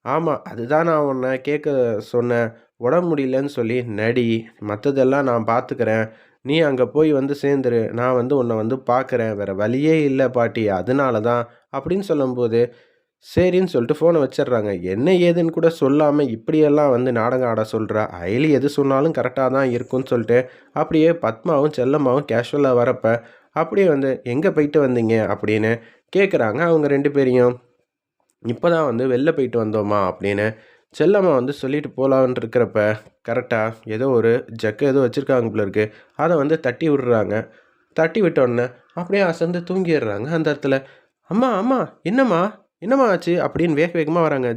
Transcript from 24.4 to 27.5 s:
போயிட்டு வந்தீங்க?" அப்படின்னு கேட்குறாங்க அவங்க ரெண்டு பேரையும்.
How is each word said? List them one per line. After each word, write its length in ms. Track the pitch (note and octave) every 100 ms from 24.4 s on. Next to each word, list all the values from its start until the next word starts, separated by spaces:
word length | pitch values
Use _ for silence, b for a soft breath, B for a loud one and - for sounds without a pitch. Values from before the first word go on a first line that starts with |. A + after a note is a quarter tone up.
| F#3
போயிட்டு 360 | D#3 D3 D3+ C3+
வந்தீங்க?" 500 | A#2+ A2+ A2+ F#2+ G2+
அப்படின்னு 420 | G#2+ G#2+ A2 A#2 B B B F#3
கேட்குறாங்க 420 | G3 D#3+ A2 A#2
அவங்க 300 | E3+ D#3+ D3
ரெண்டு 240 | C#3 C#3+
பேரையும். 480 | C#3 C3 B2 B2